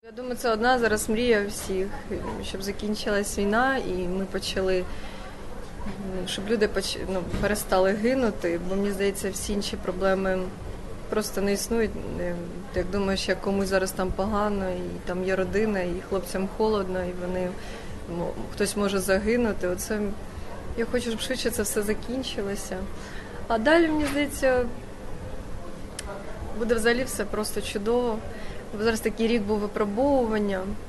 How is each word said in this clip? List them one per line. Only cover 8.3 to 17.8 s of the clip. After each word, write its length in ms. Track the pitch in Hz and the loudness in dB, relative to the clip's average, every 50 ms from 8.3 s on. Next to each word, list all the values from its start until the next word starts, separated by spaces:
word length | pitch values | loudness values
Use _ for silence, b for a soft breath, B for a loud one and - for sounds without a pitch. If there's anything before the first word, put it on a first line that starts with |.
| 196 - - 175 170 170 175 180 | 0 0 0 0 0 0 -2 -2
бо, 60 | 190 | 0
мені 160 | 196 202 202 | 0 0 0
здається, 380 | 196 190 196 202 196 - - 196 | 0 2 0 0 0 0 -4 -4
всі 240 | 190 - - - 208 | -4 -4 -2 -2 -2
інші 240 | 202 196 - - | -2 -2 -2 -4
проблеми 600 | - - - 180 180 190 196 190 190 190 190 185 185 185 185 - - - - - - - - - - - - | -4 -4 -4 -2 2 2 2 4 4 2 2 2 0 0 -4 -6 -8 -10 -10 -8 -8 -8 -10 -8 -8 -6 -2
просто 320 | - 214 214 - - 196 | -2 -2 -2 0 -2 0
не 120 | 190 202 202 | 2 2 2
існують. 380 | 196 - - 226 233 220 202 - - - - - 175 | 0 0 0 2 2 2 2 0 -4 -6 -4 -4 -2
Е, 160 | 175 175 175 175 170 170 170 175 - - - | -2 -2 -2 -4 -6 -6 -8 -10 -10 -4 -2
як 140 | 185 180 180 | -2 -2 0
думаєш, 400 | 190 202 196 190 196 190 - - | 0 0 2 2 0 0 2 0
як 120 | 185 185 | 0 0
комусь 260 | - 202 196 196 196 | 0 0 2 2 2
зараз 240 | 185 196 190 185 190 | 2 2 2 2 2
там 200 | - - 185 185 | 0 0 0 0
погано, 580 | 180 190 190 208 214 202 208 208 202 196 190 185 | 0 0 0 2 2 2 2 2 2 0 0 -2
і 380 | 180 180 180 180 175 175 - | -2 -4 -4 -6 -6 -6 -4
там 160 | - 180 180 185 | -4 -2 0 2
є 120 | 185 190 | 2 2
родина, 440 | 190 190 185 180 202 220 214 208 190 | 2 2 2 2 2 2 2 2 0
і 140 | 180 180 175 185 - - | 0 0 -2 -4 -4 -2
хлопцям 400 | 202 190 196 - - 190 190 190 - | -2 -2 -2 -2 -2 -2 -2 -2 0
холодно, 460 | - 220 220 214 202 190 180 185 185 180 | 0 2 2 2 2 0 0 -2 -2 -2
і 100 | 180 180 180 180 | -2 -4 -4 -4
вони, 220 | 180 180 185 185 180 185 B B B B B | -2 -2 0 -2 -2 -4 B B B B B